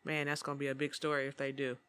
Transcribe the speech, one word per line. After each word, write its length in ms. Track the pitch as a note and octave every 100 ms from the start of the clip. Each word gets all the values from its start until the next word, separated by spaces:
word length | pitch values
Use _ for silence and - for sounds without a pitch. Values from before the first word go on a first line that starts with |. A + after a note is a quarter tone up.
Man, 240 | - D3+ C#3+
that's 160 | D3
gonna 160 | - C#3
be 80 | C#3
a 80 | C3+
big 180 | D3 -
story 320 | D#3 D3 C3+
if 80 | -
they 160 | C#3
do. 260 | C3+ C3+ B2